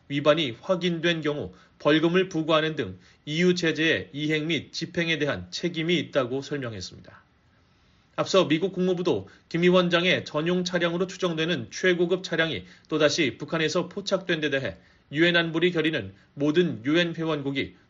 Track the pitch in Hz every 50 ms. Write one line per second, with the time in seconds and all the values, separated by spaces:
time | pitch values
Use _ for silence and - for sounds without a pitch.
0 | _ - 139 143 143 151 147 165 160 123 110 - - - 190 175 180 180 170 160
1 | 156 170 170 160 147 151 147 147 107 - - - - _ _ - - 147 151 156
2 | 160 170 170 185 185 185 - 160 156 151 160 151 156 160 156 139 117 92 92 -
3 | - - _ _ _ 147 151 160 180 180 175 180 170 160 151 147 160 160 135 95
4 | - - - 143 151 151 156 156 151 160 170 131 104 - - - 170 127 - 175
5 | 170 165 165 151 147 143 117 92 90 - - - - 170 143 160 156 165 180 147
6 | 131 - - 143 127 117 127 139 135 - 151 143 127 117 110 95 87 - 69 65
7 | - - - - _ _ _ _ _ _ _ _ _ _ _ _ _ _ _ _
8 | _ _ _ - 151 - - 190 170 139 156 160 180 190 185 180 180 185 180 170
9 | 180 175 131 101 95 - - - _ - - 165 175 180 180 185 180 175 175 170
10 | 175 180 156 123 - - - 151 160 170 180 185 180 180 180 175 175 170 170 175
11 | 190 185 - - - 175 165 156 160 165 180 131 113 - - - - 185 175 170
12 | 180 170 185 180 185 - 185 160 165 160 131 92 - - - - _ - 156 151
13 | 156 143 147 - 160 120 - - 151 143 170 160 160 156 156 180 165 175 - 202
14 | 196 - 202 190 185 - 170 156 151 147 139 135 127 104 87 - _ _ _ _
15 | _ - 135 151 170 175 175 170 170 165 156 165 170 180 175 165 151 160 156 135
16 | 101 95 - - _ _ _ 143 139 151 151 175 180 160 123 104 110 139 156 175
17 | 175 170 165 165 160 160 156 147 131 139 139 139 104 - - - _ _